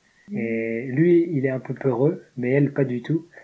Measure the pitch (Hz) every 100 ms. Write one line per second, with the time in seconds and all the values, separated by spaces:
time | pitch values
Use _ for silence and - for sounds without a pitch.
0 | _ _ - 208 113 113 113 113 135 131
1 | 175 175 170 147 135 131 - 123 135 117
2 | 147 185 - - 123 139 139 143 127 123
3 | 120 160 - -